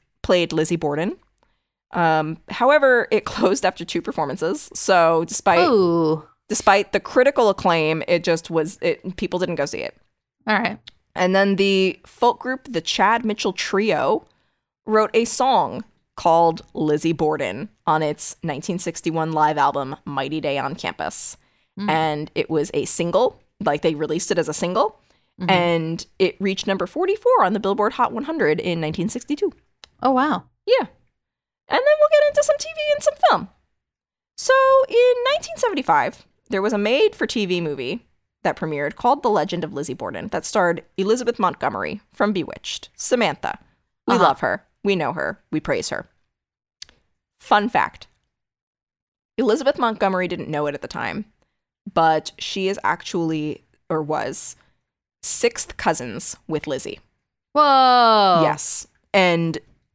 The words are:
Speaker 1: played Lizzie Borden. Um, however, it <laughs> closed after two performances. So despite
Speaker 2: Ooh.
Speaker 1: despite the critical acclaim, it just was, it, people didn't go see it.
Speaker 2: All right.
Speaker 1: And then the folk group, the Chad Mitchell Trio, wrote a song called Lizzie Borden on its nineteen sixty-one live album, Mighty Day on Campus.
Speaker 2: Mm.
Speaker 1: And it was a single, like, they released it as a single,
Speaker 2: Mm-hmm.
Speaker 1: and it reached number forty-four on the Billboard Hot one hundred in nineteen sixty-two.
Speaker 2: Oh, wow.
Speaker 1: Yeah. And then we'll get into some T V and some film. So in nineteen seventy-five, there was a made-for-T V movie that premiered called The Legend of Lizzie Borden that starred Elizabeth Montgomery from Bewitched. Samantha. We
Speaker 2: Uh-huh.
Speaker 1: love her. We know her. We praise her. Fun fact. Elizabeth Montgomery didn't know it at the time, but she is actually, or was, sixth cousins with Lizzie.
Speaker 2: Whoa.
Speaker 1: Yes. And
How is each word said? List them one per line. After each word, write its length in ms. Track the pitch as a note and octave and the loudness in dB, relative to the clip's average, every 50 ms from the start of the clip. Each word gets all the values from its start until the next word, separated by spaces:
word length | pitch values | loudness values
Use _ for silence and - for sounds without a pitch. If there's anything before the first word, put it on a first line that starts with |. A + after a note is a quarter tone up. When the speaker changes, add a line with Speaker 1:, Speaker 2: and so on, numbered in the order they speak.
| _ _ _ _ | _ _ _ _
Speaker 1:
played 300 | - - F#3 F3+ E3+ E3 | -2 0 2 2 2 0
Lizzie 240 | D#3+ D#3+ D#3+ E3 F3 | -2 -2 -2 -2 -2
Borden. 400 | E3 D#3+ D3 D3 D3+ E3+ G#3+ F4+ - _ _ _ _ _ _ _ _ _ _ _ _ _ _ | -4 -2 -4 -2 -2 -4 -4 -6 -10 _ _ _ _ _ _ _ _ _ _ _ _ _ _
Um, 460 | - F3 E3+ E3 D#3+ D#3+ D#3 D#3 D#3+ - _ - | -4 0 2 2 2 2 0 -2 -8 -12 _ -10
however, 580 | - - A#3 C4 D4 D4+ C#4 C4 B3 A#3 - - | -4 0 2 4 4 6 6 4 4 4 2 0
it 140 | - G3+ - | 0 -2 -2
<laughs> 0 | |
closed 400 | - - - - F#3 G3 - - | -4 -4 0 2 2 2 2 0
after 200 | F#3+ - - E3+ | -2 -2 -4 -10
two 180 | - - E3+ | -6 -6 -6
performances. 680 | - - C3+ - D#3 C#3 C3+ - D#3 E3+ B3 D4+ - - - | -6 -6 -4 -4 -4 -4 -4 -4 -4 -4 -4 -4 -8 -12 -10
So 500 | - - - F#3+ F3 E3 E3 E3 E3 E3+ | -6 0 4 4 6 6 6 4 2 0
despite 440 | - - - - G3 F3 F3 F3+ D#4+ | -2 -4 -2 2 4 4 4 4 4
Speaker 2:
Ooh. 560 | B3 G3+ F#3 E3+ E3+ E3+ E3 D#3 D#3+ D#3 - _ _ _ _ - | 4 4 4 4 2 2 2 2 0 -2 -4 _ _ _ _ -6
Speaker 1:
despite 440 | G#3+ - - G#3+ G3 G3+ G3+ - | -4 0 4 4 4 4 2 0
the 80 | - G3+ | -4 -4
critical 480 | - - - B3 B3+ C#4 C#4 - A#3+ G#3 | -4 0 2 4 4 4 4 4 2 2
acclaim, 540 | G3 - - F#3 E3+ E3 D#3 D#3 D#3+ D#3+ - | 2 2 2 2 2 2 2 0 0 -2 0
it 160 | - F3 E3+ E3 | 0 0 0 2
just 260 | F#3 E3 E3 - - | 0 -2 -2 -2 -2
was, 280 | E3 D#3+ D#3 F3 - - | -2 -2 -2 -2 -6 -4
it, 340 | - E3+ - - - F#3+ F3+ | -2 -2 -2 -2 -6 -12 -8
people 220 | - G#3 - - F3 | -6 -6 -4 -2 -2
didn't 160 | F#3 F3 E3+ | -2 -2 -2
go 100 | D3+ C#3+ | -4 -4
see 120 | - - - | -4 -4 -8
it. 160 | C2 - - _ _ _ _ _ _ _ _ _ - | -8 -10 -12 _ _ _ _ _ _ _ _ _ -6
Speaker 2:
All 120 | A3 G#3+ G3 | -4 -2 -2
right. 200 | A3+ - G#3+ - _ - _ _ _ _ - | -2 -4 -8 -10 _ -20 _ _ _ _ -4
Speaker 1:
And 200 | - F3+ F3+ F#3+ | -2 0 2 4
then 220 | G3 G3 G3+ G3 | 4 4 2 2
the 420 | F3+ G3 G3 G3 F#3+ F#3+ F#3 - - _ | 2 2 2 4 2 2 0 -2 -6 _
folk 360 | - - - A#3+ A#3+ A#3+ - | -14 -4 0 0 0 0 0
group, 300 | - B3+ C4 C4 - - | -6 -8 -8 -8 -8 -8
the 120 | A#3+ E3 | -6 -6
Chad 420 | D#3+ - - - G3 G3+ A3+ A#3 A#3 | -4 -4 0 2 2 2 2 0 0
Mitchell 300 | G#3+ A3+ - - G3+ F3+ | -4 -4 -2 -4 -4 -4
Trio, 720 | - - - - G3 G#3+ A3 E3 D3 - C#3+ - E4 - _ _ _ _ _ _ _ _ _ _ _ - | -4 -6 -2 0 0 0 0 0 0 0 0 0 -2 -4 _ _ _ _ _ _ _ _ _ _ _ -6
wrote 260 | A3+ G#3+ G#3+ A3 - - | 0 2 2 2 2 2
a 100 | A3+ A#3 | 0 0
song 600 | A#3 - - B3+ C4+ B3 F#3+ D3+ B2 F#2 F3+ - _ _ _ _ _ - | 0 -2 0 0 2 2 2 2 0 -4 -10 -12 _ _ _ _ _ -10
called 460 | - - F3 E3 E3 E3+ E3 E3 - - _ - | -2 2 4 4 4 4 2 2 -2 -10 _ -6
Lizzie 380 | - D#3 D3+ D3+ C#3+ - E3 | -4 -2 0 0 0 0 -2
Borden 560 | D#3+ - E3 D3+ D#3 D3 C#3 F#2+ F#2 C3 D#3 - _ _ - | 0 0 0 -2 -2 -2 -4 -6 -6 -8 -12 -14 _ _ -2
on 160 | E3+ D#3 D#3 | 0 0 0
its 340 | D#3 D3+ D#3 - - - - - | 0 -2 -4 -6 -8 -10 -10 -8
nineteen 360 | - E3 C#3+ C3+ - - F3 F3 | -8 -8 -8 -6 -6 -8 -8 -6
sixty-one 540 | - F3 D#3+ - - E3+ D#3+ E3 D#3+ D#3+ | -6 -8 -8 -6 -6 -4 -4 -4 -4 -2
live 260 | D#3+ D3+ D3+ D3+ D#3 D3 | 0 0 2 2 2 2
album, 380 | C#3 C#3 C#3 C#3+ C3+ C3 D3 - - | 0 0 0 -2 -6 -8 -10 -12 -12
Mighty 360 | - C#3+ C3+ C3+ C#3+ D#3 D#3 | -8 -6 -6 -6 -6 -6 -6
Day 180 | C#3+ D3 C#3 C#3 | -4 -4 -4 -4
on 160 | C3 C#3 E3+ | -4 -6 -8
Campus. 640 | - - - - - D#2 - - - - - - _ _ _ _ _ _ _ - F#3+ | -6 -8 -8 -8 -6 -8 -8 -6 -8 -8 -10 -12 _ _ _ _ _ _ _ -12 -8
Speaker 2:
Mm. 120 | G3+ G3+ | -4 -2
Speaker 1:
And 400 | D#3 D#3+ D#3+ D#3 D3+ D3 D#3 - - | 0 0 0 -2 -2 -4 -6 -6 -4
it 140 | - - - | -4 -4 -2
was 220 | D#3+ D3+ D3 - - | -2 -2 -2 -2 -4
a 100 | D3+ - | -4 -4
single, 520 | - - - E3+ E3+ F3 G3 B3 G4+ - _ _ _ _ - | -4 -4 -4 -4 0 0 0 0 0 -2 _ _ _ _ -6
like, 200 | - D#3 D3 D3 | -4 -2 -2 0
they 120 | - E3+ D#3 | 0 -2 -2
released 360 | D3 D#3 C#3+ D3+ F3 - - | -2 -4 -4 -4 -4 -2 -2
it 80 | G3+ F3 | -2 -2
as 100 | D#3 D3+ | -2 -2
a 60 | D3+ | -4
single, 440 | - F#3 F3 F#3 G#3+ D4 G#4+ - _ _ _ _ _ _ _ _ - | -4 -4 -2 0 0 -2 -2 -4 _ _ _ _ _ _ _ _ -6
Speaker 2:
Mm-hmm. 120 | F#3 F3+ | -2 0
Speaker 1:
and 560 | F#3+ F3+ F3 F3 E3+ E3 D#3+ D#3+ E3 E3 - _ _ - | 2 2 2 2 0 0 -2 -4 -6 -8 -10 _ _ 0
it 160 | F#3 F3+ - - | 0 0 0 -2
reached 260 | G3 G3 G3 - - | -4 -4 -4 -4 -4
number 200 | G#3 G3 F#3 F3 | -4 -4 -4 -4
forty-four 580 | F#3 - D4 F#4 F#4 G4+ G#4 - B4 B4+ A4+ - | -6 -4 -4 -2 -2 -2 0 2 2 4 4 4
on 80 | F3+ | 2
the 80 | A3 G3 | 2 0
Billboard 320 | - F#3+ G3 G3 G#3 G#3+ - | -2 -2 0 0 0 0 0
Hot 180 | - A#3+ - | 0 -2 -2
one 120 | - A#3 C#4+ | -2 -6 -6
hundred 340 | D4 D#4+ D#4 G3 D3+ D#3 - | -6 -2 0 2 2 2 0
in 200 | - F3+ E3+ E3 | -2 -4 -4 -2
nineteen 280 | D#3+ D3+ D#3+ - E3 A3 | -4 -4 -4 -4 -4 -6
sixty-two. 420 | - B3 - - D4 - G4+ E4 - _ _ _ _ _ - _ _ - | -6 -8 -8 -6 -4 -4 -4 -4 -6 _ _ _ _ _ -20 _ _ -2
Speaker 2:
Oh, 80 | - C4 | 0 2
wow. 320 | C4+ B3+ C4+ D4+ C4+ F3 - _ _ _ - | 2 2 2 0 0 -4 -6 _ _ _ 0
Speaker 1:
Yeah. 220 | G4+ B4 C5 C#4 - _ _ _ _ _ _ _ _ _ _ _ _ _ _ _ - | 0 2 2 0 -2 _ _ _ _ _ _ _ _ _ _ _ _ _ _ _ -2
And 100 | - - | 0 2
then 40 | C5 D5 D5+ D#5 | 4 4 4 4
we'll 100 | D5+ D#5 D#5+ D5 | 4 6 6 4
get 80 | D5+ D5 | 4 4
into 140 | C#5+ C#5+ D5 | 2 2 2
some 120 | - C#5+ C#5+ | 2 0 -2
T 100 | - D#5+ D#5+ | -2 -10 -8
V 60 | D#5+ D5+ D5+ D5 | -4 -2 -2 0
and 80 | C#5+ | 0
some 120 | - C#5+ D5+ - - D5+ | 0 -2 0 2 2 4
film. 200 | A4 - - - _ _ _ _ _ _ _ _ _ _ _ _ _ _ _ _ - - | 4 2 -2 -8 _ _ _ _ _ _ _ _ _ _ _ _ _ _ _ _ -14 -6
So 160 | - - C5 C5+ C5+ C5+ C5+ C5+ C5+ - | 0 2 4 4 6 6 6 4 4 4
in 260 | - A#4 B4 B4 B4 B4 A#4+ C5 | 4 4 4 4 4 2 0 -2
nineteen 240 | D5 E5 - - E5 | -2 -2 -4 -8 -6
seventy-five, 680 | - C5 A4+ G4 C4+ - - D#3+ D3 A#2+ A#2+ - - _ _ _ _ _ - | -2 -2 -2 -2 -2 0 2 2 2 2 0 -4 -10 _ _ _ _ _ -4
there 140 | - F#3+ | -4 -2
was 100 | G3 G#3+ | 0 0
a 60 | A3 G3+ | 0 0
made-for-T 640 | G3+ G#3+ B3 D4 G#4+ G#4 - - D#4+ - - A#3+ G#3 | 0 0 2 2 2 2 0 -2 -6 -4 -2 -4 -2
V 140 | F3+ F3+ F3 | -2 -2 -2
movie 460 | E3+ D3+ C#3+ C#3 B2 B2+ F3+ A#3 _ _ _ _ _ _ _ _ - | -2 -4 -6 -6 -6 -8 -8 -8 _ _ _ _ _ _ _ _ -4
that 120 | F3+ D#3 | -4 -4
premiered 380 | - F3+ D#3+ D3+ C#3+ C#3+ D3 - | -4 -6 -6 -4 -4 -4 -6 -6
called 280 | - - A#3+ C#4+ C#4+ | -2 0 0 0 0
The 60 | - A#3+ | 0 0
Legend 340 | G#3+ F#3 D3+ - F3+ F3 D#3+ | 0 0 -2 -2 -4 -6 -6
of 100 | - - | -6 -8
Lizzie 180 | C#3 C#3+ - | -8 -8 -8
Borden 360 | B2 - A2 F2+ - E2+ - - | -8 -8 -8 -8 -8 -8 -10 -6
that 180 | - E3 - | -8 -6 -6
starred 360 | - - G#3+ F3+ E3+ F3 E3+ - _ - | -2 0 0 2 2 0 -2 -6 _ -6
Elizabeth 420 | - F#3+ G3+ A3+ B3 A#3+ A#3+ A#3 - | -4 0 0 0 0 0 -4 -2 0
Montgomery 640 | - F3 - - - C3+ G#2 G2 G2 D2+ - G#3 _ _ _ | -2 -2 -2 -2 -4 -4 -4 -4 -6 -6 -8 -10 _ _ _
from 180 | - - G#3 | -2 0 0
Bewitched. 560 | G#3 F#3 D3+ - - - - - - - - - _ | 0 -2 -4 -6 -10 -14 -12 -12 -12 -12 -14 -18 _
Samantha. 600 | - - - - A#3+ A3 E3 C#3 - - - - - _ _ _ _ _ _ _ _ - | -8 -2 0 2 2 2 0 -2 -4 -6 -8 -8 -8 _ _ _ _ _ _ _ _ -2
We 80 | - G3 | 0 2
Speaker 2:
Uh-huh. 80 | F#3 F3+ | 4 4
Speaker 1:
love 160 | D3+ C3 - | 4 2 2
her. 240 | - G#2+ F#2 G#3+ _ _ _ _ - | -2 -2 -2 -4 _ _ _ _ -2
We 100 | G3 G3 | -2 0
know 160 | F3 D3+ B2+ E3+ | 0 0 -4 -4
her. 260 | D#3+ C3+ - G#3 _ _ - | -4 -6 -6 -6 _ _ -8
We 80 | - D#3 | -8 -6
praise 280 | - - C#3 F2+ - - | -2 -2 -4 -2 -2 -6
her. 180 | - - - _ _ _ _ _ _ _ _ _ _ _ _ _ _ - - _ _ _ _ _ _ _ _ _ _ _ | -8 -8 -10 _ _ _ _ _ _ _ _ _ _ _ _ _ _ -20 -20 _ _ _ _ _ _ _ _ _ _ _
Fun 280 | - - A3+ G#3 G3+ C4 | 0 2 2 2 2 0
fact. 380 | - D3+ D#2+ - - - - _ _ _ _ _ _ _ _ _ _ _ _ _ _ _ _ _ _ _ _ _ _ _ _ _ - - | -2 -2 -2 -2 -6 -12 -20 _ _ _ _ _ _ _ _ _ _ _ _ _ _ _ _ _ _ _ _ _ _ _ _ _ -4 -2
Elizabeth 400 | C4+ A3 G#4 D#4+ C4 C4+ D4 D4 | 2 2 2 2 2 0 0 2
Montgomery 500 | B3 A3+ A3 - G#3+ G3 F#3+ F3+ F3+ E3+ | 0 -2 0 0 0 0 0 0 -2 -4
didn't 200 | F3+ - - - | -6 -8 -6 -6
know 180 | D#3 D3 D3 | -4 -2 -2
it 80 | D3 C#3+ | -2 -4
at 80 | C#3 | -6
the 60 | - - | -10 -10
time, 380 | - - A#2 G2 - G#3+ G#3+ _ _ _ _ _ _ _ _ _ _ _ - G3 | -8 -8 -6 -6 -6 -8 -10 _ _ _ _ _ _ _ _ _ _ _ -12 -4
but 400 | - E3+ E3 D#3+ D#3+ D#3 D#3 - - - | 0 2 2 2 2 0 -2 -6 -14 -12
she 300 | - - - G3 F#3 F#3+ | -10 -8 -6 -4 -4 -4
is 120 | G3 - | -4 -2
actually, 840 | - - E3 E3 - - - F3 E3 D#3+ D#3+ D#3 D3+ D3+ - - _ _ _ _ _ - | -2 -2 -4 -4 -6 -6 -4 -4 -2 -2 -2 -4 -4 -6 -8 -10 _ _ _ _ _ -6
or 120 | E3 D#3+ | -4 -4
was, 540 | D3+ C#3+ D3+ - - C3+ - - - - - _ _ _ _ _ _ _ _ _ _ _ _ - | -2 -4 -4 -4 -4 -6 -8 -8 -10 -10 -12 _ _ _ _ _ _ _ _ _ _ _ _ -10
sixth 540 | - - - - - - - - - - - | -6 -6 -4 0 0 -2 -2 -2 -10 -10 -8
cousins 600 | - - G3 D#3+ - B2 A#2+ G2+ B2+ - - - - _ | -4 -2 -2 -2 -2 -4 -8 -8 -8 -8 -10 -10 -10 _
with 200 | - D#3 D3 - | -6 -6 -4 -4
Lizzie. 340 | D#3 C3+ C3+ - - - - _ _ _ _ _ _ _ _ _ _ | -4 -6 -6 -6 -8 -10 -14 _ _ _ _ _ _ _ _ _ _
Speaker 2:
Whoa. 880 | - D4 D4+ C#4+ C4+ C4 C4 B3+ B3 B3 A#3+ A3+ A3 G#3+ G3+ F#3+ F3+ E3 | 2 4 4 6 6 6 6 6 6 6 6 6 6 6 6 6 6 4
Speaker 1:
Yes. 440 | D#3+ - - - - - - - - _ _ _ _ - | 4 2 0 -2 -6 -6 -6 -8 -10 _ _ _ _ 0
And 460 | - G3 F#3 F3+ E3+ E3+ E3 E3 D#3 - _ _ _ _ _ _ | 2 4 4 4 2 2 0 -2 -2 -6 _ _ _ _ _ _